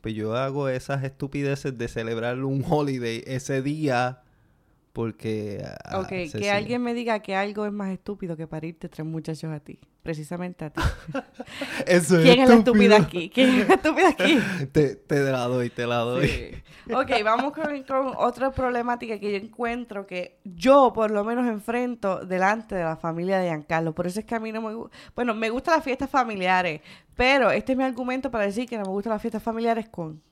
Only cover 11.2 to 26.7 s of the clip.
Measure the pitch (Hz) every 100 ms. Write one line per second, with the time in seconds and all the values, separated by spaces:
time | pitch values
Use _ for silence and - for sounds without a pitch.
11.2 | - - - - 277 - - 180 156 175
12.2 | 160 247 262 233 220 214 202 208 160 175
13.2 | 170 - 262 254 202 381 302 320 359 -
14.2 | 285 302 196 185 139 - 143 101 _ 147
15.2 | 139 131 123 127 120 - 120 120 117 127
16.2 | 143 - - - - - - 233 269 262
17.2 | 208 233 269 294 302 285 262 269 269 220
18.2 | 233 240 269 262 254 240 240 240 233 208
19.2 | 208 196 220 - 233 240 233 202 190 180
20.2 | 180 _ 202 170 208 277 254 220 214 208
21.2 | 208 240 247 214 202 240 247 233 196 185
22.2 | 185 185 190 220 220 196 165 160 170 165
23.2 | 180 190 180 156 147 165 165 156 175 190
24.2 | 214 226 220 220 220 220 226 - - -
25.2 | 247 214 226 233 277 320 277 262 269 277
26.2 | 233 208 180 185 180